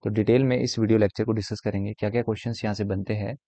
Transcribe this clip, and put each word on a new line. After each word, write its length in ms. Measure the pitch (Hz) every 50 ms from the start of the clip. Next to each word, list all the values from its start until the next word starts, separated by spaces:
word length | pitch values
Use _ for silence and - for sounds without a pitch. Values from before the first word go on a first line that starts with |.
| -
तो 60 | 120
डिटेल 320 | 104 110 104 - 117 127 135
में 140 | 131 127
इस 200 | - 120 120 - -
वीडियो 180 | 110 104 113 110
लेक्चर 260 | 110 98 _ - 110
को 60 | 113 113
डिस्कस 280 | 113 101 - 110 -
करेंगे, 320 | _ 104 101 98 98 104 110
क्या-क्या 280 | _ - 104 101 120
क्वेश्चंस 420 | 117 - 110 104 - 117 113 - -
यहाँ 100 | 107 101
से 100 | 104 104
बनते 300 | 101 98 98 98 - 107
हैं 200 | 104 101 101 127 - _